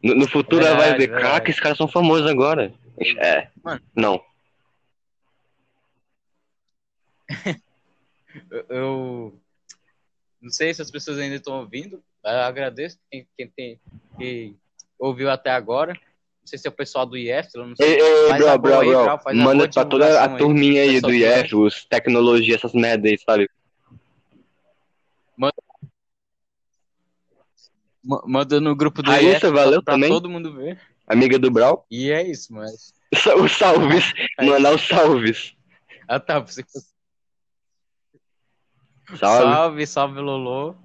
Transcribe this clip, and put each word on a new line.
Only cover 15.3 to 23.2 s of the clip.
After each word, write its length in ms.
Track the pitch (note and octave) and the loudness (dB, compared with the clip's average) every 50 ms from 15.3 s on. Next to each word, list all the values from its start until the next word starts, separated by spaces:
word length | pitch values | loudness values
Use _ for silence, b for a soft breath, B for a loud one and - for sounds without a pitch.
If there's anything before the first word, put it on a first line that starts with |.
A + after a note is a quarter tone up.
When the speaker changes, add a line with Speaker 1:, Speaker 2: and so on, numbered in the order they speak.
Speaker 2:
até 200 | C3+ C3 _ C3+ | -4 -4 _ -4
agora. 420 | B2+ B2+ G#2+ G#2+ A#2+ C3+ D#3 E3+ F3+ | -4 -4 -4 -6 -4 -4 -4 -6 -8
Não 520 | - _ _ _ _ _ _ _ _ _ | -18 _ _ _ _ _ _ _ _ _
sei 120 | - - C3+ | -20 -20 -12
se 80 | - | -12
é 40 | D3 | -12
o 40 | - | -10
pessoal 320 | - C#3 - - C3+ B2+ | -10 -12 -8 -6 -6 -6
do 100 | B2 B2 | -6 -8
I 140 | B2+ A#2+ A#2 | -12 -8 -6
F, 200 | B2 D3 F3 F3+ _ | -6 -6 -8 -10 _
eu 100 | A#2+ B2 | -18 -18
não 100 | A#2+ A#2+ | -16 -2
sei. 180 | B2 C#3+ D#3 D#3+ | 0 2 2 4
Speaker 1:
Ei, 60 | C#3+ | 4
ei, 280 | D#3 D#3+ D#3 D3+ D3+ D3+ | 4 4 6 6 4 4
Speaker 2:
Faz 120 | D3 C#3 | 4 4
Speaker 1:
bro, 80 | D3 D3+ | 4 4
Speaker 2:
a 80 | C#3 C3 | 4 4
boa 140 | C3+ C3+ C3+ | 4 4 4
Speaker 1:
bro, 40 | C3+ | 4
Speaker 2:
aí, 80 | C3 B2 | 4 4
Speaker 1:
bro. 160 | C3 B2+ A#2+ | 4 4 4
Speaker 2:
Brau, 160 | A2 D3 D3 | 2 0 -2
faz 160 | - C3+ C3 A#2 | -4 -2 2 2
a 40 | |
Speaker 1:
Manda 140 | B2 C3+ C3+ C#3+ | 4 4 4 4
Speaker 2:
boa 100 | D#3 D3+ | 2 2
Speaker 1:
pra 140 | - C3+ B2+ | 2 -2 0
toda 200 | D3 C#3+ C3+ D3 | 2 2 2 4
a 40 | D3+ | 4
Speaker 2:
divulgação 240 | D#3 D3 B2+ C3+ C3+ | 6 4 4 2 0
aí, 40 | B2+ | 0
Speaker 1:
turminha 440 | C#3+ D3 D3+ D3 C#3+ C#3+ C#3+ C#3+ | 0 2 2 4 4 4 4 4
aí 60 | C#3 C#3 C3 | 4 2 2
Speaker 2:
pessoal 60 | B2+ | 2
Speaker 1:
do 80 | B2 B2+ | 2 0
Speaker 2:
do 60 | A#2+ | 2
Speaker 1:
I 100 | A#2 A2+ | 2 4
F, 140 | A2+ A#2+ B2+ | 4 4 2
Speaker 2:
I 60 | B2 | 0
F. 120 | A#2 G#2+ | 0 2
Speaker 1:
os 280 | G#2+ G#2+ G#2 - - - | 2 2 2 0 -4 -6
tecnologia, 720 | _ - A#2 - B2+ A#2+ A#2+ A#2+ A#2+ A#2+ A#2+ A2+ A2 A#2 | _ -4 -2 -2 0 0 2 4 4 4 2 2 0 -2
essas 160 | A2 - A#2 A2+ | -2 -2 -4 -2
merda 340 | A#2 A#2 A#2 A#2 A2 G#2 G#2+ | 0 0 0 0 0 0 0
aí, 80 | G#2 | -2
sabe? 300 | - | 0